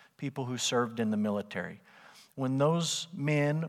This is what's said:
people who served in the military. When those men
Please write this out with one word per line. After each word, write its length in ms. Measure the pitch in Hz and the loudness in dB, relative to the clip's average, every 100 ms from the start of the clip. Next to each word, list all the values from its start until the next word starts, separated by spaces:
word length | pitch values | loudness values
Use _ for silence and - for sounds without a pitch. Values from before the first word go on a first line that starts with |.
| - - | -20 -8
people 280 | 139 139 | -8 -4
who 140 | 123 123 | -4 -2
served 420 | - 123 120 113 | 0 2 2 0
in 100 | 110 | 0
the 60 | 107 | 2
military. 640 | 104 101 98 92 87 - - - - - - - | 2 0 -2 -6 -8 -10 -20 -20 -20 -20 -14 -4
When 220 | 131 135 | 0 2
those 500 | 147 170 160 - - | 4 2 0 -4 -6
men 560 | 147 143 147 147 156 | -4 0 2 2 0